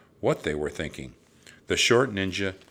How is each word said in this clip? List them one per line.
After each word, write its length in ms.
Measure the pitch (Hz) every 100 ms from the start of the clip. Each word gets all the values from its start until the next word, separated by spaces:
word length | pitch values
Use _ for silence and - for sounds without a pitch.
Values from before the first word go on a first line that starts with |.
| - _
what 240 | 107 156
they 120 | - 76
were 140 | 73
thinking. 440 | - 76 71 65 - _ _ - - -
The 100 | 87
short 340 | - 117 131
ninja 440 | 98 95 92 98 90 -